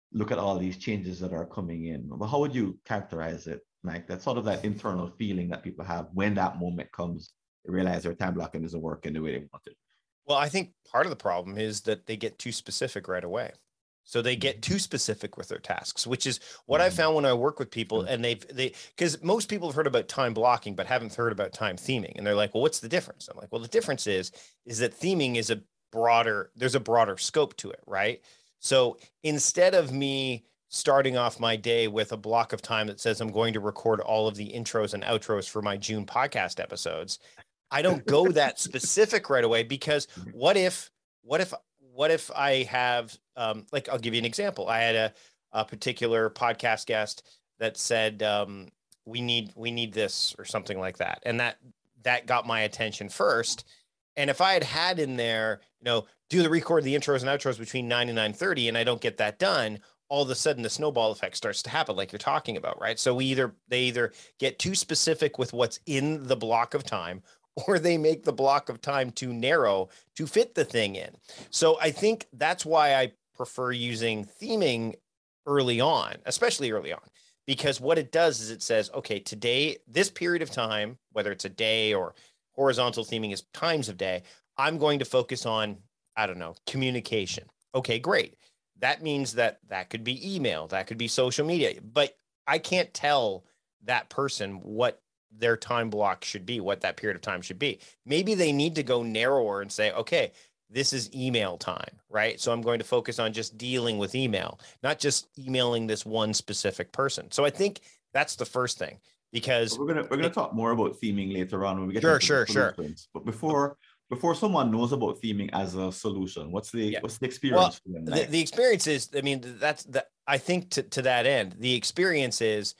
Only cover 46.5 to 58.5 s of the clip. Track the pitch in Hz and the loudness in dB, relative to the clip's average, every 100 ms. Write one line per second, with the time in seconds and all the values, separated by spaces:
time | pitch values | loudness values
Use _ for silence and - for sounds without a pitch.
46.5 | 117 117 110 - 110 107 - _ - _ | 0 0 0 0 -2 -2 -6 _ -20 _
47.5 | - 113 - - 117 110 104 107 104 101 | -4 -4 -2 0 2 2 0 0 0 -2
48.5 | 98 90 _ _ _ 110 120 120 117 104 | -8 -16 _ _ _ -12 -6 -2 -2 -2
49.5 | - 117 117 113 107 101 - - - 101 | -8 -6 -4 -4 -2 -2 0 -4 -4 -6
50.5 | 107 95 95 92 - 90 - 123 117 120 | -6 -4 -6 -6 -4 -6 -4 -4 -2 -2
51.5 | - 120 _ _ 123 123 123 - 123 117 | -4 -18 _ _ _ 0 0 2 0 2
52.5 | 113 107 - 110 - 101 - 175 117 - | 0 0 -2 -6 -4 -10 0 2 2 0
53.5 | - - - _ _ _ 143 143 135 190 | -4 -10 -20 _ _ _ -2 0 4 6
54.5 | 185 131 147 175 180 143 127 117 113 110 | 4 2 0 0 0 0 0 0 2 0
55.5 | 104 _ _ 120 117 - _ - 180 165 | -2 _ _ 0 0 -2 _ 0 4 6
56.5 | 165 - 165 135 143 147 135 131 143 139 | 4 4 4 4 0 2 0 2 0 0
57.5 | 113 113 131 120 120 120 113 107 104 190 | -4 -4 -6 0 0 0 0 -2 0 -2